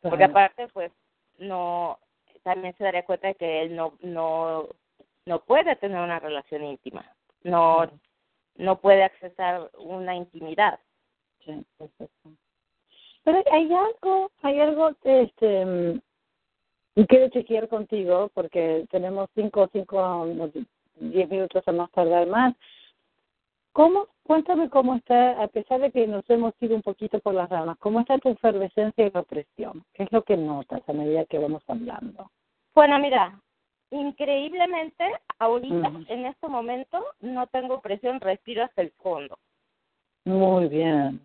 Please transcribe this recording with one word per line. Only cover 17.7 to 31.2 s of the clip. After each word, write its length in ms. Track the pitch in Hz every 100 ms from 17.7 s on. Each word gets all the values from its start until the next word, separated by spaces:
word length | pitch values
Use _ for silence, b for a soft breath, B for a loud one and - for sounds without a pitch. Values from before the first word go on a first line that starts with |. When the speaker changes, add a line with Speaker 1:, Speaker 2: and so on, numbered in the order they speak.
| 220 208 214 185 180 208
Speaker 2:
porque 520 | - 165 175 165 160 160
tenemos 380 | 185 180 196 196
cinco, 340 | - 208 208 190
cinco, 520 | 208 185 196 185 175 165
no, 240 | 165 165 - - _ _
diez 340 | _ 156 170 175
minutos 380 | 190 190 185 185
a 60 |
más 180 | 170 175
tardar 360 | - 170 175 175
más. 260 | 214 254 247 b b b b _ _ _ _ _ _ _
¿Cómo? 340 | - 320 381 403 _
Cuéntame 480 | - 320 311 349 320
cómo 240 | 277 254
está, 480 | 247 _ 247 247 247
a 60 | 214
pesar 320 | 226 208 254
de 100 | 269
que 160 | 247 220
nos 220 | 208 -
hemos 240 | 233 233 -
ido 160 | 233 220
un 60 |
poquito 360 | 202 196 214 208
por 160 | 208
las 140 | 190 170
ramas, 260 | 180 165 165
¿cómo 220 | 208 220
está 160 | 240 269
tu 100 | 262
efervescencia 760 | 220 233 208 190 - 214 - 208
y 40 |
la 120 | 190
presión? 640 | - 151 147 - - 160 _
¿Qué 120 | _
es 80 | 196
lo 100 | -
que 140 | - 180
notas 440 | 156 143 135 - -
a 40 |
medida 320 | 147 151 156